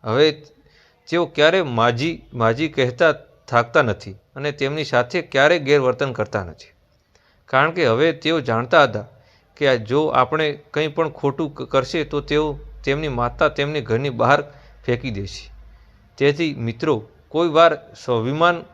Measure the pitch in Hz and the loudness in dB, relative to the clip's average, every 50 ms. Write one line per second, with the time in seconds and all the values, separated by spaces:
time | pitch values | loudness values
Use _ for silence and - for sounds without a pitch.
0 | - 113 110 131 151 156 147 - - - _ _ _ _ _ _ _ _ _ _ | -4 -2 0 2 2 2 0 -4 -14 -20 _ _ _ _ _ _ _ _ _ _
1 | _ - 160 175 175 151 - - 147 156 170 190 175 143 120 113 113 120 120 117 | _ -4 -2 -2 -2 -2 0 2 4 4 4 2 0 0 0 2 2 2 2 0
2 | 139 165 165 - - - - 123 113 113 113 123 156 160 151 - 131 123 123 123 | -4 -4 -6 -8 -12 -16 -6 0 0 0 0 0 -4 -4 0 0 -2 -2 0 2
3 | 170 160 151 151 - _ _ _ _ - - 120 120 120 - 160 139 117 101 - | 2 2 2 0 -6 _ _ _ _ 0 0 0 0 2 2 2 2 2 -2 -6
4 | - - 95 - _ _ _ 135 139 147 143 143 139 135 147 156 151 - - 123 | -8 -18 -18 -20 _ _ _ -8 -8 -8 -4 -2 -4 -4 -2 -4 -6 0 0 0
5 | 120 123 - 180 165 - - 135 135 151 175 170 143 135 143 147 135 127 123 123 | 0 0 -2 -6 -6 -2 0 2 4 4 4 2 2 2 2 4 4 2 0 0
6 | 147 135 120 - 107 - - 107 92 85 78 _ - _ _ _ _ _ _ _ | -2 -4 -2 -6 -6 -4 -4 -6 -6 -6 -14 _ -20 _ _ _ _ _ _ _
7 | _ _ _ _ _ _ _ _ _ _ - 131 143 160 165 180 165 123 113 120 | _ _ _ _ _ _ _ _ _ _ 0 0 2 2 0 0 0 2 2 2
8 | 147 165 151 147 - 151 165 165 131 - 143 - 127 123 - 165 143 127 107 107 | 2 0 0 -2 -4 -2 -2 -2 -2 -2 -2 -2 -2 2 4 4 4 4 2 -6
9 | 104 - _ _ _ _ _ _ _ _ _ - 151 139 131 120 110 107 123 147 | -10 -10 _ _ _ _ _ _ _ _ _ -2 0 0 0 0 -2 -2 -2 0
10 | 156 151 - 131 127 127 156 156 160 151 143 151 - _ - 147 156 156 147 156 | 0 0 2 2 0 2 0 -2 -2 -2 -4 -6 -14 _ -4 -4 -4 -4 -2 -4
11 | 165 151 143 - - 139 135 - 160 143 - - 131 - - 135 127 127 - 170 | -4 -4 -4 -4 -4 -4 -4 -4 -6 -8 -6 -10 -12 -2 -2 -2 -2 0 -4 -6
12 | 151 147 - 147 139 - 147 151 156 151 143 143 - - - - - 139 135 147 | -4 -4 -4 -6 -4 -2 0 0 0 -2 -6 -10 -14 -18 -20 -10 -4 -4 -4 -2
13 | 160 151 131 120 120 120 120 - 160 151 143 - 143 143 156 151 120 104 110 117 | -2 -6 -4 -2 -4 -4 -2 0 0 0 0 -2 -4 -2 -2 -6 -4 -2 -2 -2
14 | 135 143 127 113 117 120 139 - - - - - - - - - - - 123 120 | -2 -4 -2 0 4 4 4 4 2 -4 -14 -20 -20 -20 -20 -12 -4 -4 -4 -2
15 | - 135 107 98 101 98 - - - - - - - - - _ _ _ _ _ | -2 -8 -8 -8 -10 -10 -12 -16 -18 -20 -20 -20 -20 -20 -20 _ _ _ _ _
16 | _ _ _ - 135 143 143 143 170 156 143 - 117 117 113 113 - 156 147 110 | _ _ _ 0 0 0 2 0 -2 -4 -4 -4 -6 -6 -6 -4 -2 -2 -2 -2
17 | 104 - _ _ _ _ - 151 170 170 147 156 170 170 156 143 - - - - | -4 -12 _ _ _ _ -2 -2 0 2 4 6 6 6 4 0 -8 -20 -20 -16
18 | - - 123 113 110 127 139 156 165 175 175 170 - - | -4 -2 -2 -2 0 -2 -2 2 2 2 2 0 -6 -14